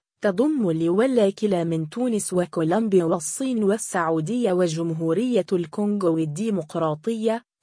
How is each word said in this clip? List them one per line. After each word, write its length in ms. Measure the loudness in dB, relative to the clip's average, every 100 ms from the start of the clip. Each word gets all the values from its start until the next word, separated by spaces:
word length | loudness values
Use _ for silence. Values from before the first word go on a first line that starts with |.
| _ _
تضم 500 | -2 2 2 2 0
ليولا 580 | 2 2 2 2 4 2
كلا 340 | 2 0 0
من 260 | 0 -2 -4
تونس 440 | -4 -2 -2 -2
وكولومبيا 680 | -2 -2 -2 0 0 4 2
والصين 600 | 4 0 -4 -6 -4 0
والسعودية 880 | 0 0 -2 -2 0 0 0 0 0
وجمهورية 920 | 2 0 0 -4 -2 0 0 2 0 0
الكونغو 640 | -2 -2 -2 -2 0 0 0
الديمقراطية، 1200 | -2 -2 -2 -2 -2 -2 -2 -2 -4 -2 -2 -2 _ _